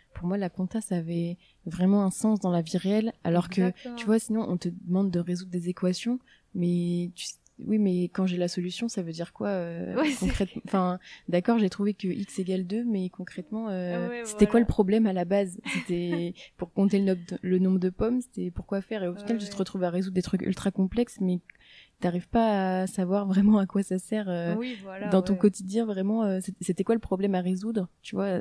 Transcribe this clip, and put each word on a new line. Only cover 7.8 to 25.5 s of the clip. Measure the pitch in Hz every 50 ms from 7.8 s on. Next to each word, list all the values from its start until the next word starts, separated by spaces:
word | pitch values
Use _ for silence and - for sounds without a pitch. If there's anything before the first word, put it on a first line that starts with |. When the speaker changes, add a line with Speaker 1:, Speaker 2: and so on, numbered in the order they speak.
| 208 190 180 180 180
Speaker 1:
quand | 175 - - 185
j'ai | 185 180
la | 175 175
solution, | 180 - 185 175 180 180 - 233 226
ça | - 202
veut | 175 165
dire | 160 165 170 - _
quoi, | - 214 202
euh, | 196 185 170 170 170 170 - - 185
Speaker 2:
Ouais, | 240 311 302
c'est | 269 - 185
Speaker 1:
concrètement ? | 185 - - 196 185 - - -
Enfin, | - - 190 180 180 180 185 - - - - - -
d'accord, | 170 180 180 - 233 226
j'ai | 208 185
trouvé | - - 202 208 202
que | - -
x | 185 175 - 202 - - -
égale | 185 180 185 185 185
deux, | 175 202 226 240
mais | 240 214 190 185 180
concrètement, | - - 180 - - 185 - - 214 220 226 214
euh, | 190 180 180 180 175 175 175 240
Speaker 2:
Ouais, | 240 240 233
Speaker 1:
c'était | 220 208 - 208
quoi | 208 -
Speaker 2:
voilà. | 233 233
Speaker 1:
le |
problème | - - - 202 185 208 226 226
à | 202 190
la | 185 175
base ? | 175 196 202 202 185 175 - - - -
C'était | 185 - - 175 175 175 175 170 170 170 175 185 - -
Speaker 2:
<laughs> | - _
Speaker 1:
pour | - 180 - -
compter | - 196 202 202 196
le | 196
nob-, | 190 185 175 175 - 175 -
le | - 185 185 185
nombre | 190 185 190 185
de | 180 185
pommes, | 185 - 220 226 247 254
c'était | 240 - - 190 180 180
pourquoi | 175 - - - 202 196
faire ? | 190 - 220 208 190
Et |
au | 175 175
final, | 202 202 214 233
Speaker 2:
Ouais, |
Speaker 1:
tu | 214 202
te | 196
Speaker 2:
ouais. | 202 196
Speaker 1:
retrouves | 190 - - 185 180
à | 175
résoudre | 170 185 190 190 185
des | 185 -
trucs | - - 180
ultra | - - 190 - - 196
complexes, | - - 190 185 - 233 240 - - -
mais | 190 185 180 175 _ _ - _ _ - - - - _ _ -
t'arrives | - 180 170 180 - -
pas | - 233 226 220 208 196 190 185 185 185
à | 190
savoir | 185 - 196 185 175 190 202 202
vraiment | 196 190 196 202 214 214 202
à | 190
quoi | 180 - 196 196
ça | - 185 185
sert, | - - 220 214 202
euh, | 185 175 170 170 170 175
Speaker 2:
Oui, | 220 240 254 240 196
voilà, | 190 190 190 196 202 -
Speaker 1:
dans | 180 190
ton | 185 196 196
Speaker 2:
ouais. | 180
Speaker 1:
quotidien, | - 208